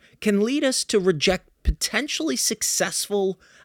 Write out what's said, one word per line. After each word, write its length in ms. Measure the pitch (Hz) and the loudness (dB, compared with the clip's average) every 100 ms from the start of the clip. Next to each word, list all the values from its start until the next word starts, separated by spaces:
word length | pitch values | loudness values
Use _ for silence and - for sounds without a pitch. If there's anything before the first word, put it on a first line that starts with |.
| _ - | _ -4
can 200 | 214 202 | 0 2
lead 220 | 220 285 | 2 2
us 200 | 277 254 - | 0 0 0
to 140 | 208 | 0
reject 500 | 185 160 196 185 _ _ | 2 2 2 0 _ _
potentially 720 | - 151 - 220 294 - 311 254 | -2 -2 -2 -2 -2 -4 -2 -2
successful 1040 | - 220 - - 175 - - 202 190 185 _ - | -2 -2 -2 0 -2 -2 -2 0 0 -2 _ -20